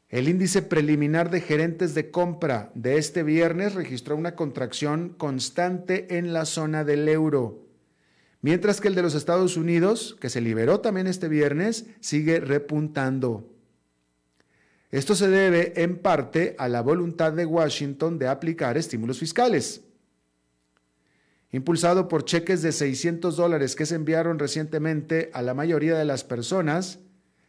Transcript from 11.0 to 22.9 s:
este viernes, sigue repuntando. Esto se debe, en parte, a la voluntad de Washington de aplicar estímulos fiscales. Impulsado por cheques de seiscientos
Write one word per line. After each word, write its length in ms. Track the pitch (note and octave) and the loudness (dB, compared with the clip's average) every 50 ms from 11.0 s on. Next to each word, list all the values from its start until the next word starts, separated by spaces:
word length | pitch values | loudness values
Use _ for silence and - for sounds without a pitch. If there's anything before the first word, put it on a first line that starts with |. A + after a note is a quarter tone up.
| F#3 | -2
este 220 | F#3+ F3+ F#3 F3 D#3 | -2 -2 -2 -2 0
viernes, 580 | D3+ D3+ D3 C#3+ C#3+ D#3 F#3+ A3+ A3+ A3+ - - - - | 2 2 2 2 2 0 0 0 -2 -4 -8 -14 -18 -14
sigue 380 | - - D3 D3+ D3+ D#3+ E3 D#3+ | -8 -2 -2 0 2 2 2 2
repuntando. 1080 | D#3+ C3+ C#3+ D3 C#3+ - D3+ D3+ D3+ D3+ D3+ C#3+ C3 C3 C3+ C3+ C3 B2 A2+ G2 - - - _ _ _ _ _ _ _ _ _ _ _ _ _ _ _ _ _ _ _ _ _ _ _ _ _ _ - | 2 2 0 0 0 0 -2 -2 -2 -2 -2 -2 -2 -2 0 0 0 -2 -2 -4 -8 -14 -20 _ _ _ _ _ _ _ _ _ _ _ _ _ _ _ _ _ _ _ _ _ _ _ _ _ _ -6
Esto 240 | - C#3 C#3 - G#3 | -4 -2 0 0 2
se 120 | F3 G3+ F#3+ | 2 4 4
debe, 540 | F#3+ G3 G3 F#3 F3 E3+ F3 E3+ - F3 | 6 6 6 6 4 4 2 2 0 0
en 160 | E3 F3 F3+ F3 | 0 0 0 0
parte, 560 | - G3 E3 C#3+ B2+ - - D#3+ F3 - - - | 2 2 2 2 0 0 0 0 0 0 -2 -4
a 100 | C3+ B2 | -2 -2
la 120 | A#2+ A#2+ | 0 0
voluntad 520 | A#2 C3+ D#3+ F3+ F3 E3+ D#3 E3+ E3 D#3+ | 0 0 0 0 0 -4 -2 0 0 0
de 140 | D#3 E3 E3+ | 0 0 -2
Washington 680 | D#3 D#3+ E3+ D#3+ C#3+ C3+ - D3 C#3 C#3 - D#3 E3+ E3+ | 0 2 2 2 0 0 -4 -6 -6 -4 -2 -2 -2 -2
de 120 | D3+ C3 B2+ | -2 -2 -2
aplicar 480 | C#3 - E3+ D#3+ E3 E3 D3+ B2 A#2+ | -2 -2 -4 -4 -4 -2 -2 0 0
estímulos 420 | D#3+ E3 E3 - A2+ A2+ A#2+ C3 - | -2 -2 -4 -6 -6 -4 -4 -6 -6
fiscales. 640 | E3 D#3+ - A#3+ B3 B3+ G3+ C#3 A#2+ - - - - _ _ _ _ _ _ _ _ _ _ _ _ _ _ _ _ _ _ _ _ _ _ _ _ _ _ _ _ _ _ _ _ _ | -6 -4 0 2 2 2 2 2 0 -4 -10 -14 -18 _ _ _ _ _ _ _ _ _ _ _ _ _ _ _ _ _ _ _ _ _ _ _ _ _ _ _ _ _ _ _ _ _
Impulsado 560 | - C3 C3+ E3+ E3+ D#3+ E3+ E3+ F3+ F#3+ F#3 | -6 -4 0 0 2 4 4 4 4 4 2
por 180 | F#3 E3+ D3+ - | 2 0 -2 0
cheques 380 | - F3 E3+ E3+ F#3+ F#3+ E3 | 0 -2 0 0 0 0 0
de 80 | D#3+ D#3+ | 0 0
seiscientos 640 | C#3 - D3 C#3 | 0 0 0 0